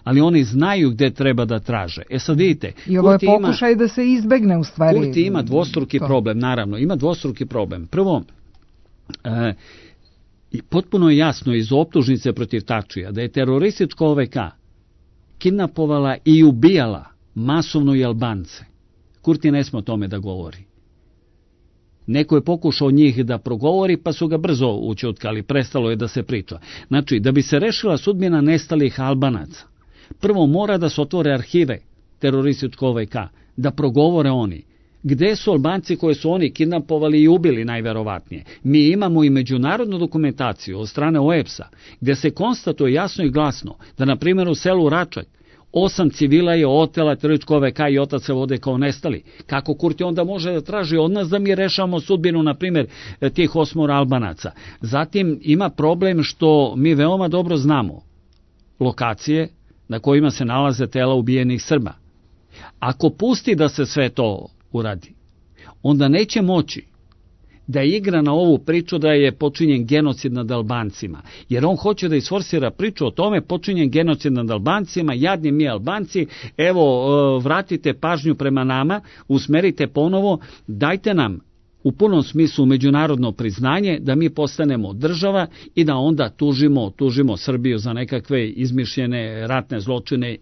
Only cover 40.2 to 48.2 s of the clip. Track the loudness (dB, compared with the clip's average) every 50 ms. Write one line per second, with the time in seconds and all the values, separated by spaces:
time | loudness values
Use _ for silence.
40.2 | -2 -2 -2 -2 -4 -6 -6 -6 -10 -12 -10 -10 -10 -8 -6 -2 0 0 2 2
41.2 | 2 2 2 0 -2 -4 -8 -16 -18 -20 -20 -20 -20 -20 -14 -6 -2 -2 0 0
42.2 | 0 -2 -2 -2 -2 -2 -2 -2 -4 -4 -2 0 0 0 2 0 -2 -4 -4 -2
43.2 | -2 0 0 0 0 -2 -2 -6 -10 -16 -16 -18 -20 -14 -6 -2 -2 0 0 0
44.2 | 0 0 2 2 2 0 -2 -2 0 0 2 2 2 2 2 0 -2 -4 -8 -12
45.2 | -14 -16 _ _ _ _ _ _ _ _ -2 0 0 0 0 0 0 0 0 0
46.2 | 2 4 4 4 4 4 2 2 2 4 4 2 2 2 0 0 0 0 0 0
47.2 | 0 0 0 0 0 0 2 2 2 0 0 0 0 0 0 0 0 -2 -4 -6